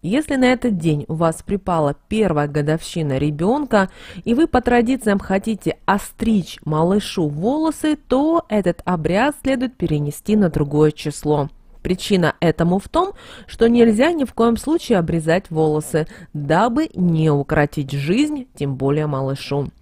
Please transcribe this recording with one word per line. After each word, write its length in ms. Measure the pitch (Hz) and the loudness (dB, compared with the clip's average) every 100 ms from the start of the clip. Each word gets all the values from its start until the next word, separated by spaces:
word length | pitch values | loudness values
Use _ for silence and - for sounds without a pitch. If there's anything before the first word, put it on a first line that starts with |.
Если 360 | 156 247 311 277 | -2 -2 -2 2
на 80 | |
этот 340 | 254 247 247 190 | 2 2 0 0
день 260 | 160 147 - | 0 0 -2
у 60 | |
вас 280 | 160 165 165 | 0 0 0
припала 540 | - 196 190 170 147 147 _ | -6 -6 -2 0 0 -2 _
первая 400 | 214 202 151 147 | 0 0 2 0
годовщина 720 | 147 147 160 - 175 151 135 | -2 0 -2 -4 -6 -2 0
ребенка, 720 | 147 147 175 277 285 214 190 - - 185 | -2 0 0 0 2 0 0 -4 -20 -12
и 100 | - | -2
вы 140 | 233 330 | 0 2
по 140 | 254 | 2
традициям 580 | 240 240 226 269 220 202 | 2 2 2 0 0 -2
хотите 600 | - 196 202 214 - - - | 0 -2 -2 -4 -4 -6 -2
остричь 760 | 196 - - 226 214 165 - | -2 -4 -6 0 0 -2 -10
малышу 640 | - 151 165 202 - - 156 | -4 0 2 0 -2 -2 -2
волосы, 720 | 147 196 294 320 302 311 302 | -2 -2 0 -2 -2 -2 -2
то 480 | _ 254 302 330 - | _ 0 2 0 0
этот 320 | 214 185 175 | -2 0 -2
обряд 500 | - 180 151 185 269 294 | -4 -2 0 0 0 -2
следует 340 | 262 262 254 - | -2 -2 -2 -4
перенести 600 | 170 151 147 - - 214 | -2 0 -2 -6 0 2
на 140 | 185 | 2
другое 420 | 156 147 147 151 | 2 0 4 2
число. 560 | - 151 143 151 147 147 - - - | 2 -8 -6 -2 0 -2 -8 -20 -12
Причина 520 | - 185 - 196 160 - | -4 -4 0 2 2 2
этому 400 | 175 - 170 185 | 0 2 0 0
в 100 | - | -2
том, 260 | 320 381 - - - - | -2 -2 -6 -20 -20 -20
что 200 | - 233 | 0 2
нельзя 440 | 240 233 214 285 | 6 6 6 2
ни 100 | 339 | 2
в 120 | 254 | -4
коем 220 | - 233 233 | 0 0 2
случае 420 | - 330 - 208 | 0 -2 2 0
обрезать 520 | 165 165 156 170 - | 2 -2 0 0 0
волосы, 560 | 156 156 151 151 156 160 - - | 0 2 0 0 -2 -2 -8 -14
дабы 580 | 147 143 160 233 240 320 | -10 0 2 2 0 -2
не 340 | - 180 160 156 | 0 0 2 2
укоротить 600 | 143 139 156 147 - 139 | 2 0 0 0 -2 -6
жизнь, 560 | 143 139 208 302 294 254 | -4 -2 0 0 -2 -10
тем 220 | - 143 131 | -6 -6 -2
более 320 | 135 147 151 | 0 0 -2
малышу. 580 | 139 135 139 - 143 139 - | -2 -4 -6 -4 -4 -4 -10